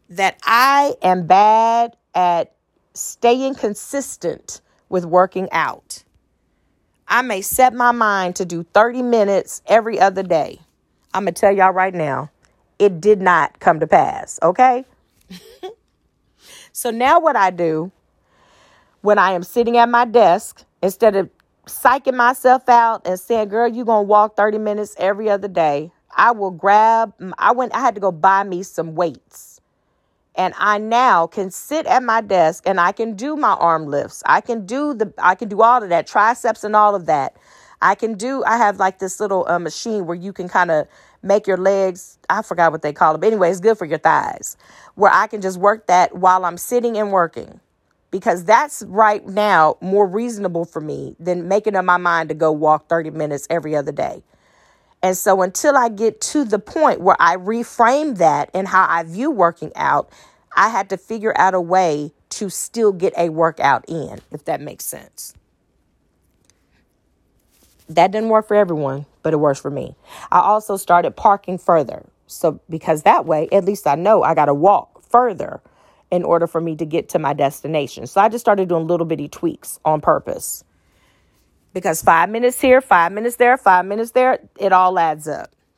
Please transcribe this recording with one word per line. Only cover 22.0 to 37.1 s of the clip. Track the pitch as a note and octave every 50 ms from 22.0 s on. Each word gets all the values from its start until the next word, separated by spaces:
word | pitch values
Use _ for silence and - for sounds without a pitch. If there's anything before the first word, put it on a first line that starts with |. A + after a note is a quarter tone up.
| C4 C#4 B3
myself | B3+ A#3+ A#3+ B3+ - - C4 B3 B3 - -
out | B3 A#3 A#3 A3+ A3+ - -
and | - F#3 F3+
saying, | - - A#3+ A3+ G#3+ G3+
"Girl, | G3 A3+ A#3+
you | A#3+ A3+ A#3 B3
gonna | G#3+ A3+ G#3+
walk | G3+ G3 G#3 G#3 G#3 G#3+ G#3+
thirty | - G3+ G#3+ G#3+ G#3+
minutes | G#3+ G#3 G#3 G#3 G#3 G3+ -
every | - - F#3+ G3+ G3 A3 G#3+
other | G3+ G3+ G3 G3+
day," | F3+ F3 E3 D3+ C#3+ C#3+ D#3 E3+ - _ _ _ -
I | - F#3+ A#3
will | A#3+ G#3+ G3+ F#3+
grab, | F3+ D#3+ F#3 G3 G3+ G#3+ A3 A3+ A3+ A3+ A3+ G#3+ - - F3 F#3+ -
I | - - G#3
went, | B3 A#3+ B3+ A3 -
I | A3+
had | C4 B3+ G#3+
to | G3+
go | F#3 G3
buy | F3+ D#3 D3 F#3+ G3 G3 G3+
me | G3+ F#3 F3
some | G3 - - - E3 E3 D#3+
weights. | D#3+ F3 E3 B2 - _ _ _ - - - - _ _ _ _ _ _ _ _ _ _ _ _ _ _ _ _
And | - F#3 F3+ -
I | - - G#3 G#3 G#3
now | G#3+ A3 A3+ A#3 B3+ B3+ G3+ F3 E3
can | E3 - A3 F#3+ F#3+
sit | - - - - D4 D#4 -
at | - - B3+ B3+
my | A#3+ A3 A3+
desk | A3 G3+ G3 F3+ E3 D#3+ E3+ - -
and | - G3 F#3+
I | F3 F3+
can | G#3 - A3+ A3+ A3
do | F#3+ A#3 D4 D#4
my | D4 C#4+ A3 F#3+
arm | - - E3+ E3 D#3+ D#3+
lifts. | D3 C#3+ C#3+ - - - - -
I | - D3 F#3
can | - - A#3+ A#3 G3
do | F3+ A#3 C4+ D4 D4 C#4+
the, | G#3+ A3 G3+ - -
I | - F3+ F#3
can | - B3 G#3
do | G3+ F#3+
all | A3 A3+ B3 B3+
of | G#3+ F#3
that, | E3+ E3 D3+
triceps | - - A3+ G3+ A3 B3+ - - A#3+ A3 -
and | - G#3 G#3+
all | G#3+ G#3 G#3 G3+
of | G3 E3+
that. | D3